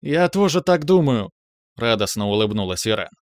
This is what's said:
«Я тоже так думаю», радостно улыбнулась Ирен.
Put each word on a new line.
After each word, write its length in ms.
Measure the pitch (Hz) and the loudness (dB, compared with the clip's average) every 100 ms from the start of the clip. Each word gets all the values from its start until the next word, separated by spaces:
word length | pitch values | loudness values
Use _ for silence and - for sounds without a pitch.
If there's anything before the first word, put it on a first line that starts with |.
«Я 260 | 143 151 175 | -2 0 0
тоже 320 | 190 202 165 | 2 0 0
так 240 | 175 175 | 0 0
думаю», 460 | 151 185 147 120 95 _ _ _ _ - | 4 2 4 0 -4 _ _ _ _ -6
радостно 500 | 117 110 104 104 104 | 0 0 0 -2 -2
улыбнулась 600 | 104 107 107 95 90 110 | 0 0 -2 -4 -4 -4
Ирен. 220 | 107 85 _ | -4 -4 _